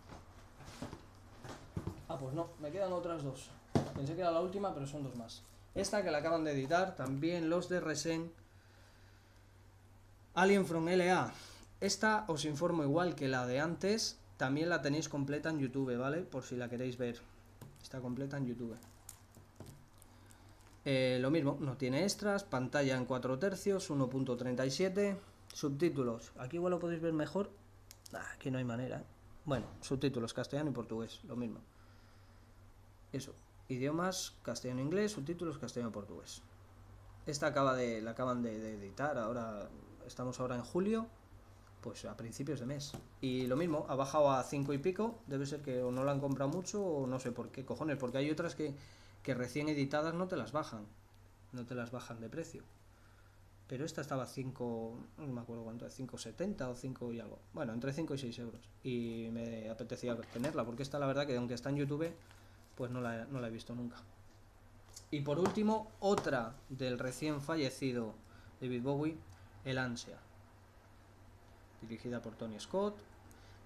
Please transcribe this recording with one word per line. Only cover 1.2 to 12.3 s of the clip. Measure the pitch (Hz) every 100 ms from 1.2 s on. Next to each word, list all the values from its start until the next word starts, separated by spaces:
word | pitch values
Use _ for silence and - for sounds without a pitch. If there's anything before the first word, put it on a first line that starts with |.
| - - - - - - - - -
Ah, | 139
pues | 135
no, | 147 - -
me | 147
quedan | 175 196
otras | 269 175 165
dos. | 143 - - - - - -
Pensé | - 139 165
que |
era | 180
la | 165
última, | 180 202 202
pero | 151 139
son | 151
dos | 135 120
más. | 113 - - - -
Esta | - 196 208
que | 180
la | 151
acaban | 156 165
de | 156
editar, | 139 135 170 185 -
también | 131 139 160 175 160
los | 170 180
de | 180
Resen. | 160 147 165 160 165 - - - - - - - - - - - - - - - - - - - -
Alien | 160 190 202 185
from | 165 165
L | 185 175
A. | 180 277 - - - - -
Esta | 196 - 220 214
os | 214